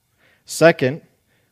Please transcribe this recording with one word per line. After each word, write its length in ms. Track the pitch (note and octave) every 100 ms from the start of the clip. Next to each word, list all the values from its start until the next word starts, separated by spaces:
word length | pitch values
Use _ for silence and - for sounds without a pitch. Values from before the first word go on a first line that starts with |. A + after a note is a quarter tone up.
| _ _ _ _ -
Second, 580 | - D#3+ E3 C3 - - _ _ _ _